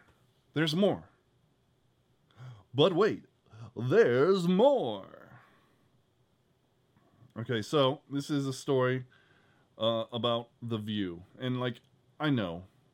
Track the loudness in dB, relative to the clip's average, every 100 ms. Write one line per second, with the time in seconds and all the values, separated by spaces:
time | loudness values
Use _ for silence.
0 | _ _ _ _ _ -4 -2 2 2 0
1 | -8 _ _ _ _ _ _ _ _ _
2 | _ _ _ _ -20 -20 -10 2 4 6
3 | 2 0 -10 _ _ -20 -16 -8 0 4
4 | 6 4 4 2 2 4 4 4 -2 -6
5 | -12 -20 -20 -20 -20 _ _ _ _ _
6 | _ _ _ _ _ _ _ _ _ _
7 | _ _ -20 -12 -4 -4 0 2 2 0
8 | -6 -8 -4 -4 -4 -6 -2 0 2 -2
9 | -6 _ _ _ _ _ _ -4 -2 -2
10 | -4 -4 -2 -2 -4 -14 -6 -6 -4 -4
11 | -4 -6 -16 -10 -6 -4 -4 -8 _ _
12 | _ -6 -2 0 -2 -6 -14 _ _